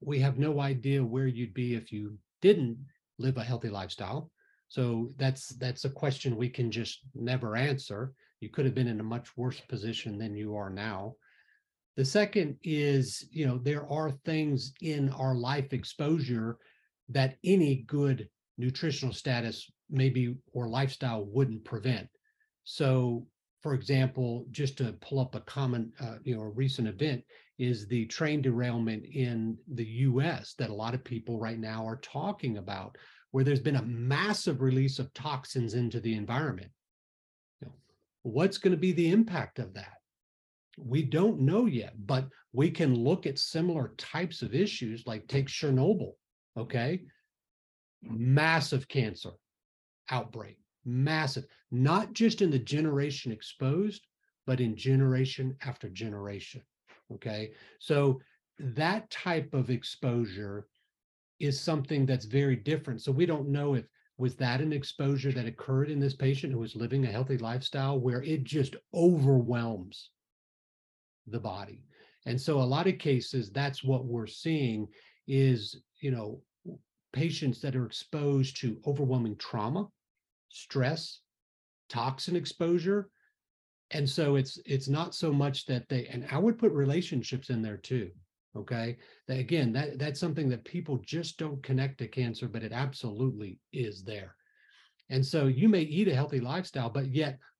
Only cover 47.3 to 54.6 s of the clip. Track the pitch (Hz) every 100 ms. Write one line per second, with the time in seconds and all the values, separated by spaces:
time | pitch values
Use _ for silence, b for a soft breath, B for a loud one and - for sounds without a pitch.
47.3 | _ _ _ _ _ _ _ - 113 123
48.3 | 143 160 165 - 131 - 139 110 92 -
49.3 | - _ _ _ _ _ _ - 127 110
50.3 | 117 98 - _ _ 123 127 147 156 143
51.3 | - - b _ 123 139 190 220 - 226
52.3 | 226 185 135 107 147 156 139 143 135 120
53.3 | 107 - - 135 160 208 - - _ _
54.3 | _ - 123